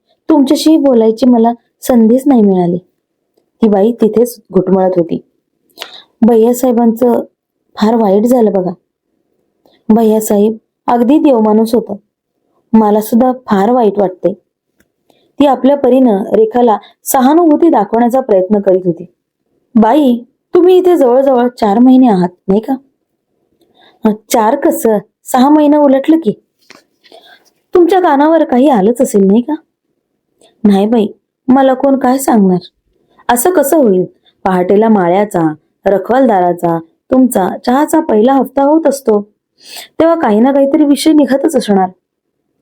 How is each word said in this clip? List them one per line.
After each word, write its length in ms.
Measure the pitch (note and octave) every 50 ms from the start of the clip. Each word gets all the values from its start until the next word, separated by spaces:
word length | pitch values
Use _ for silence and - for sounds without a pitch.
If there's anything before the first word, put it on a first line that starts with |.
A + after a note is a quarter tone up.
| _ _ _ _ _ -
तुमच्याशी 480 | D#4+ D4 C4 B3+ D#4 - - D#4 D#4+
बोलायची 480 | D#4 C#4 C#4 B3+ A#3 A3 A3 A3 A3+ C4
मला 260 | B3 B3 A#3 A3+ A#3 A#3+ - _ _ _ _
संधीच 420 | - - B3+ A#3 A3 A3 A#3+ C4 C4
नाही 160 | D4 C4+ A#3
मिळाली. 360 | G#3 G3+ F#3+ F3+ F3 E3+ F#3 F3+ - _ _ _ _ _ _ _ _ _ _ _ _ _ _ _
ती 60 | A3+
बाई 240 | A3 G#3 F#3+ G3 A#3
तिथेच 500 | A#3+ - A3+ G#3 G#3 A3 B3 A#3+ - - _ - -
घुटमळत 380 | F#3+ - - F#3+ F#3+ F#3+ F#3 F#3
होती. 260 | F3+ E3 - F3 E3+ - _ _ _ _ _ _ _ _ _ _ - - - - - - _ _ _
भैयासाहेबांचं 1000 | A3+ A3 A#3+ A3 A3 A#3+ B3 B3 - B3+ A#3 A#3 A#3+ A3+ A3 A3+ B3+ A#3+ A#3 - - - _ _ _ _ _ _ _ _ _
फार 200 | - G#3+ G#3+ A#3+
वाईट 300 | A3+ A3+ G3 F#3+ G#3 G#3+
झालं 260 | A#3+ C4 B3 A3 G#3
बघा. 200 | G3 F#3+ F3 F3+ F3 - _ _ _ _ _ _ _ _ _ _ _ _ _ _ _ _ _ _ _ _ _ -
भैयासाहेब 680 | A3 A3+ A3+ G#3+ G#3+ A3 G#3+ - G#3+ G3+ G#3 A3 A3 A3 _ _ _ _ _
अगदी 300 | - B3 A#3 A#3 A3 D4
देवमाणूस 580 | D#4+ E4 D4+ B3+ A3 A3 G#3+ G#3 A3 A3+ A3 B3
होता. 200 | A3+ - - G3+ - _ _ _ _ _ _ _ _ _ _ _ _ _ _ -
मला 280 | A3 G#3+ G#3 G#3 G#3+
सुद्धा 300 | G#3 - - A3+ B3+ B3+
फार 400 | B3 B3+ - - G#3+ F#3+ G3 A3+
वाईट 280 | B3 B3+ A#3 G3+ F#3+ G#3
वाटते. 340 | G3 F3+ F#3 - - F3 G#3 - _ _ _ _ _ _ _ _ _ _ _ _ _ _ _ _ _ _ _ -
ती 60 | C#4
आपल्या 320 | C#4+ B3+ - - C4 C#4+
परीनं 460 | C#4+ C#4 B3 B3 C4 C4 A#3+ G3+ F#3+ - - -
रेखाला 440 | G#3 A3 A3 - A#3+ A#3+ A#3 G#3 G3+ - - _ _ _
सहानुभूती 640 | - - C4+ B3 C4 D#4 E4+ F4 D#4+ D4 - E4+ E4
दाखवण्याचा 500 | C#4 A3+ G3 - - A3+ A#3+ A#3 A#3 C4
प्रयत्न 400 | C4 C4 G#3 F#3 F#3 F#3 G#3 G3+
करीत 220 | G3 G3 F#3 F#3 F3+
होती. 200 | F3+ D#3+ E3 F3 - _ _ _ _ _ _ _ _ _ _ _ _ -
बाई, 480 | A3+ A3 A3 B3 D#4 D4 B3+ - A#3 - - _ _ _ _ -
तुम्ही 240 | F#4 E4+ F#4 F#4
इथे 200 | F4+ F4+ F4+ F4
जवळजवळ 500 | - C#4 A#3+ A#3+ C4 C4+ C#4 C4 A#3+ B3
चार 320 | B3 B3 - A3+ G#3 G3 A#3
महिने 280 | B3 C4 B3+ C4 C4
आहात, 220 | A#3+ G3+ F3+ F3 F3 - _ _
नाही 140 | - F#3+ G#3+
का? 140 | A3 - C4+ C4 - _ _ _ _ _ _ _ _ _ _ _ _ _ _ _ _ _ _ _ _ _ _ _ -
अ, 40 | A3 G#3 G#3+ - -
चार 260 | - A#3+ G#3+ A3 C4+
कसं, 420 | - - D#4+ D#4+ D#4+ - A3+ G#3+ G3+ G3+ _ _ _ _
सहा 260 | - - B3+ B3 C#4+
महिने 280 | D4+ D4+ D4+ C#4+ D4
उलटलं 400 | D4+ D4 C#4 C4+ C4+ C4+ - D#4+
की. 240 | D#4+ D#4+ G#3+ - - _ _ _ _ _ - - - _ _ _ _ _ _ - - _ - - _ _ _ _ _ _ _ -
तुमच्या 260 | F4+ E4+ E4 G4 F4+
कानावर 440 | F4+ E4 C#4 C4+ D4 D#4 E4 D#4+ D4+
काही 260 | - C4+ A#3+ C4 D4+
आलंच 320 | C4+ - F#3 G#3+ A#3+ -
असेल, 220 | C4 - - G3+ G3
नाही 160 | F#3+ G3+ A#3+
का? 120 | A#3+ - D4+ D#4+ _ _ _ _ _ _ _ _ _ _ _ _ _ _ _ _ _ _ _ _ -
नाही 240 | G#3 G3+ F#3+ G3+
बाई, 200 | A3 B3 A#3 G3+ - - _ _ _ _ _ _
मला 260 | - B3+ C#4 C4+ C4+ C4
कोण 260 | B3+ - C#4 C4+ B3+
काय 180 | C4+ B3 B3+
सांगणार? 420 | C4+ C4+ - B3 G#3+ G3 F#3 F3+ F3+ - - _ _ _ _ _ _ _ _ _ _ _ -
असं 220 | A#3+ A#3+ - F4+
कसं 260 | F#4 D#4 C#4+ - E4+
होईल? 280 | D#4+ C4+ G#3+ F#3 F#3 F3 - - _ _ _ _ _ -
पहाटेला 440 | G3 F#3 F3+ F3+ F3+ G3+ G3+ A3 A3+
माळ्याचा, 640 | A3 G3+ F3 E3+ F3 G3+ G#3 G#3 - F3 E3 D#3 D3+ D3+ _ _ _ _ -
रखवालदाराचा, 920 | G3 G3+ F#3+ F#3+ - A3+ C4 C4+ A#3 G#3+ F#3 F3+ F3+ E3+ E3+ - E3+ E3 E3 E3 _ _ _ _ _
तुमचा 360 | C4 C4 C4 B3 - G#3 F3+ - - - -
चहाचा 340 | B3 B3 C#4 D4+ D4+ - D#4+
पहिला 340 | D#4+ - A3 G#3+ A3 C4 C4+
हप्ता 300 | C4+ B3 - - C#4 C#4
होत 240 | C#4+ D4+ D#4+ D#4+
असतो, 340 | C#4+ C#4 - - A#3 G#3+ G#3 G#3 - _ _ _ _ _ _ _ - - - - - _ -
तेव्हा 160 | D#4 E4 E4
काही 240 | E4 D#4+ A3+ G#3 G#3+
ना 120 | A#3+ C#4
काहीतरी 340 | C#4 C#4 C#4 C#4 C#4+ D#4 D4+
विषय 280 | C#4+ C#4+ C4 - D#4+ D#4
निघतच 420 | D4 C#4+ A3+ B3+ - - D#4 D4+
असणार. 340 | B3 - G#3+ G3+ F#3+ F#3+ F#3 - _ _ _ _ _ _ _ _ _ _ _ _ _